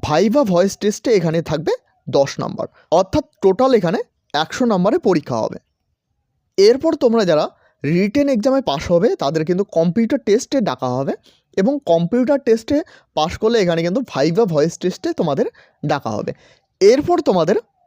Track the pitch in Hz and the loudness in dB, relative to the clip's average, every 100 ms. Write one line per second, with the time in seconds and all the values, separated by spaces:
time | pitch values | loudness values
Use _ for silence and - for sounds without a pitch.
0 | - 156 214 285 226 175 196 - 208 208 | -2 0 2 2 2 2 0 -2 -4 -2
1 | 277 208 165 165 160 156 185 508 _ _ | 0 0 2 -2 -2 -4 -2 -4 _ _
2 | - 139 135 - 120 - - _ - 170 | -4 0 0 -2 -8 -8 -10 _ -2 0
3 | 190 302 - - 190 185 262 233 170 233 | 2 -2 -4 0 0 2 2 2 2 -4
4 | - _ _ 143 160 - 240 190 185 359 | -6 _ _ -6 -4 -2 0 2 2 0
5 | 208 165 - 117 110 - _ _ _ _ | 0 0 -2 -4 -4 -8 _ _ _ _
6 | _ _ _ _ _ - 202 262 320 302 | _ _ _ _ _ 2 4 4 0 0
7 | 247 226 180 151 190 - _ _ 139 175 | 2 2 2 2 0 -6 _ _ -2 0
8 | 202 285 285 240 262 269 190 139 - 175 | 0 0 0 0 0 0 0 -4 0 2
9 | 226 - 143 160 160 180 202 165 170 196 | 2 0 -2 -2 -2 -2 -2 0 0 0
10 | 226 277 233 214 - 277 175 127 127 123 | 0 -2 0 -2 0 -2 -2 -4 -4 -4
11 | 151 427 _ _ _ - 208 285 - 165 | -4 -8 _ _ _ -2 0 0 0 0
12 | 170 240 247 285 247 226 - 294 - - | 2 0 0 0 0 -2 0 -2 -2 -14
13 | _ 156 160 - 220 233 175 165 175 220 | _ -4 -4 -2 0 2 2 0 0 -2
14 | 247 - 156 165 220 151 165 - 180 - | -4 -2 0 0 0 2 0 -2 -6 -4
15 | 165 - 165 139 254 - _ _ 151 147 | -6 -4 -2 -2 -4 -6 _ _ -4 -4
16 | 113 107 - - _ _ _ - 196 269 | -4 -6 -8 -10 _ _ _ 2 4 4
17 | 277 349 285 190 160 403 - _ | 2 -2 0 0 0 -2 -4 _